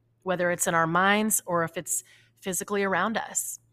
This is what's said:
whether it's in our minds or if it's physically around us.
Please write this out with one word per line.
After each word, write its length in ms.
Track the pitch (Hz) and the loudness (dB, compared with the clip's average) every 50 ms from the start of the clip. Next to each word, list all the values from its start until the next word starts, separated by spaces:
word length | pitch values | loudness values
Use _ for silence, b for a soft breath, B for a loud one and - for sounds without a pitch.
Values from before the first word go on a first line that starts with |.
| _ _ _ _ - | _ _ _ _ -4
whether 260 | 185 180 170 180 175 | -4 0 0 2 0
it's 160 | 175 170 - | 0 0 0
in 80 | 190 170 | 2 2
our 140 | 165 165 165 | 2 2 4
minds 520 | 170 175 190 196 202 214 214 220 - - - | 4 4 4 4 4 4 2 2 0 -2 -2
or 160 | 185 175 170 | 0 -2 0
if 140 | 165 160 - | 0 -2 -4
it's 260 | 180 - - - - - b b b b b b _ | -8 -6 -6 -6 -6 -8 b b b b b b _
physically 420 | - 196 180 - 196 - 208 202 | -6 -6 -4 -4 -4 -2 -2 0
around 340 | 202 196 185 165 190 226 220 | 0 0 0 0 0 0 -2
us. 440 | 165 - - - - - - - - _ _ | -4 -6 -6 -6 -6 -6 -8 -10 -14 _ _